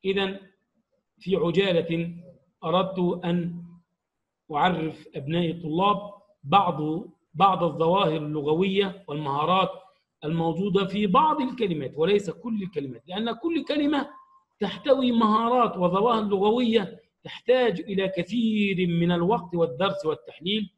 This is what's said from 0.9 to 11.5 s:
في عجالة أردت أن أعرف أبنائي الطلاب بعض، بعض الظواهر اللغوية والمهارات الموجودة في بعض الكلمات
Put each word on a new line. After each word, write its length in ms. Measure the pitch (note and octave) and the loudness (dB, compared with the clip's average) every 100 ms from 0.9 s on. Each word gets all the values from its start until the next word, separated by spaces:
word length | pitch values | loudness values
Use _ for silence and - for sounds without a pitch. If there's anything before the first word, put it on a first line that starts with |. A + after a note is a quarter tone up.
| _ _ _ | _ _ _
في 180 | - F#3 | -2 0
عجالة 800 | E3 E3 G3 E3+ E3 E3 E3+ - - - _ _ | 2 2 2 2 0 -4 -4 -10 -20 -20 _ _
أردت 600 | E3 F3+ F#3 F#3 F3 - | 0 0 0 0 -2 0
أن 400 | F3 F3 E3+ - - - _ _ _ _ _ _ _ | -2 -2 -2 -8 -14 -20 _ _ _ _ _ _ _
أعرف 560 | D3 F3+ E3 D#3+ - - | 0 2 2 -4 -8 -14
أبنائي 360 | D#3+ C3+ E3+ E3+ | -10 -4 0 0
الطلاب 680 | E3+ D3 D#3+ G3+ G3+ - - _ _ C#3 | -4 -4 0 2 2 -4 -18 _ _ 2
بعض، 320 | F#3+ F#3+ D3 D3+ D#3+ A#3 _ _ | 4 4 -2 -4 -4 -8 _ _
بعض 280 | D3+ G3 F#3 | 2 4 4
الظواهر 520 | E3+ C#3+ E3 F#3+ F#3 D#3 | -2 0 2 2 2 -2
اللغوية 880 | D3+ D3+ C#3+ D#3 G3 F#3+ G3 F3+ - | -4 -4 -2 0 2 0 -2 -4 -10
والمهارات 600 | D3 D3 C#3 D#3 F#3 F3+ - - _ _ _ | -8 -4 -2 2 2 0 -4 -18 _ _ _
الموجودة 640 | D3+ E3 E3 D#3+ G3+ F#3 G3 | -4 -2 -2 -2 0 0 0
في 200 | G3+ G#3 | -2 2
بعض 340 | A3 D#4 D4 | 4 2 0
الكلمات 520 | B3+ | -4